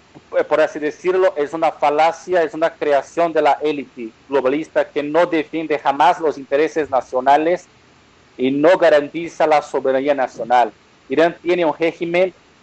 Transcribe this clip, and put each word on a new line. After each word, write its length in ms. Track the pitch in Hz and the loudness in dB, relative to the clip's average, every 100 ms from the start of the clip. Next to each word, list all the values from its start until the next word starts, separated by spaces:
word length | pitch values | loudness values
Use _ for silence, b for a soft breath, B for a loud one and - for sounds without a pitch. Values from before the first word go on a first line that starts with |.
| _ - - | _ -20 -6
p-, 120 | 180 | -4
por 180 | - 151 | 0 0
así 180 | 151 160 | 0 -2
decirlo, 540 | 147 147 175 185 185 - | -8 -4 -2 0 0 0
es 180 | 147 | -6
una 180 | 160 160 | -2 -4
falacia, 720 | - 147 147 160 160 - 180 | 0 0 2 0 -2 -2 0
es 100 | 160 | 0
una 220 | 156 160 - | -2 -4 -2
creación 580 | 151 143 135 - 170 | 0 0 -2 -2 -2
de 80 | 156 | 2
la 120 | 151 139 | 2 2
élite 480 | 151 147 123 - 113 - - | -2 -4 -8 -14 -14 -16 -4
globalista 600 | 139 127 143 156 156 143 | 0 0 -2 -2 -2 -2
que 100 | 147 | -4
no 240 | 147 156 170 | -2 0 2
defiende 540 | 165 147 160 160 143 | 0 -2 -6 -4 -2
jamás 400 | 151 139 160 170 | -2 2 2 2
los 180 | 160 139 | -2 -4
intereses 520 | 131 143 156 165 143 | -2 0 0 -2 -2
nacionales 800 | 131 - 127 131 147 156 175 - _ _ _ _ _ _ - | -4 -2 -2 2 4 2 -2 -6 _ _ _ _ _ _ -4
y 160 | 127 | -2
no 260 | 143 151 180 | 2 4 4
garantiza 720 | 165 151 143 160 165 - 156 | 4 4 2 -6 -8 -2 2
la 140 | 151 | 2
soberanía 520 | 147 143 131 131 143 | 0 -4 -2 0 0
nacional. 580 | 139 123 - 113 123 113 - _ _ - | -2 -4 -6 0 2 2 -4 _ _ -4
Irán 280 | 139 170 - | 0 0 0
tiene 240 | 165 175 160 | -4 0 -2
un 80 | 143 | -2
régimen, 580 | 165 160 170 175 185 - _ _ | -4 -4 -4 0 -2 -4 _ _